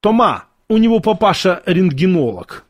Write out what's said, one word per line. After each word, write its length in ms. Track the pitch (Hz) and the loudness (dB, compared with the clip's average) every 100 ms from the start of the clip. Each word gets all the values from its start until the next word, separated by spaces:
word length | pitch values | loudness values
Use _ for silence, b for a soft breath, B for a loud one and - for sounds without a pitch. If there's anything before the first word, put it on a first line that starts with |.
«Тома, 440 | 208 226 220 110 - _ _ | 0 2 0 -2 -12 _ _
у 80 | 220 | 0
него 240 | 226 226 | 2 2
папаша 640 | - 185 208 175 190 175 - | 0 0 0 0 -2 -2 -2
рентгенолог». 960 | 175 185 135 185 180 123 92 - - _ | 0 0 0 0 2 -2 -6 -14 -20 _